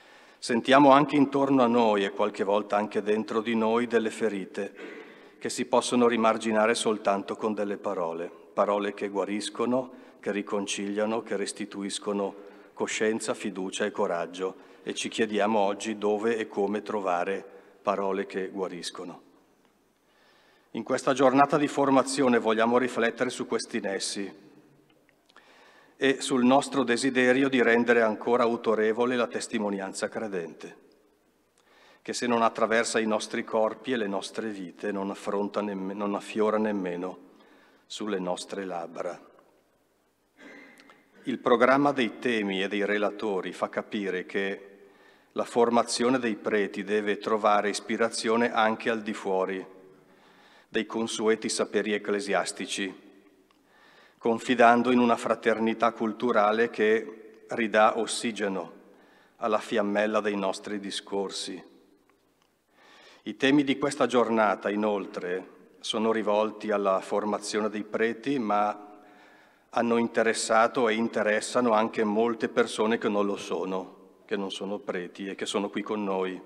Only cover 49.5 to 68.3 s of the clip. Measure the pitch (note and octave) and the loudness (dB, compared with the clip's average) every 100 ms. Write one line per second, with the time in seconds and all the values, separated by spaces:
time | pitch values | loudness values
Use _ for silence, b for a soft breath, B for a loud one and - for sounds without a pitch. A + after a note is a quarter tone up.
49.5 | F#2+ F2+ - - - b b b b b | -4 -8 -16 -20 -20 b b b b b
50.5 | b b A2 A2 A2+ A2+ - A2 A2 A2+ | b b -2 0 -2 -2 2 2 2 0
51.5 | - A2+ G#2+ G2+ G#2 G#2 G2+ G2 F#2 F2 | -2 0 0 0 0 0 -2 0 0 0
52.5 | - F#2 - G2 - - - _ _ _ | -6 -8 -4 -6 -8 -18 -20 _ _ _
53.5 | _ b b b b b b A#2+ A2+ - | _ b b b b b b -2 0 0
54.5 | A#2+ A#2 A#2+ A#2+ B2 A#2+ A2+ - A2+ A#2 | 6 8 8 4 4 4 2 0 0 2
55.5 | G#2+ A2+ A2+ A#2 - A2+ G#2+ B2 A2+ G#2 | 2 0 0 0 0 -4 -2 0 2 4
56.5 | A2 A#2 - G#2+ A2 - - - - - | 2 0 2 2 2 0 -12 -20 -20 -8
57.5 | A#2+ A2 G#2+ A2 A2+ G#2 - A#2+ G2+ G#2 | -4 0 4 4 4 -2 -4 -6 -4 -4
58.5 | F#2 E2 - - b b b b _ A#2 | -4 -8 -14 -20 b b b b _ -2
59.5 | G#2+ - A#2 G2+ G#2 G#2+ G#2+ G#2 G#2 G2 | 0 0 0 0 0 2 0 0 -2 -2
60.5 | F#2 - G#2 G2 - - G2 F#2+ - - | -4 -8 -8 -8 -10 -6 -4 -4 -6 -10
61.5 | F#2 - - _ _ _ _ _ _ _ | -12 -16 -20 _ _ _ _ _ _ _
62.5 | _ _ B B B B B - G#2 C3+ | _ _ B B B B B -12 0 4
63.5 | D3 C3+ C3+ D3 - B2 B2 A2 A2+ G#2 | 4 4 0 -2 0 2 4 4 4 4
64.5 | F#2 G#2 G#2 G#2+ G2+ F#2 G2 F2+ F#2 F#2 | 2 0 0 2 0 -4 -8 -4 -4 -6
65.5 | - - - - A2+ A2 A2+ G#2 G#2 A2 | -18 -20 -12 -6 0 2 2 2 2 2
66.5 | G#2 G#2+ G#2 G2+ F#2+ - G#2 G#2 G2+ - | -2 -2 0 2 2 0 -2 0 -4 -2
67.5 | G#2+ G#2+ G#2 - A2 A2+ A2+ C#3 | -2 -2 -4 -6 -2 -2 -2 -2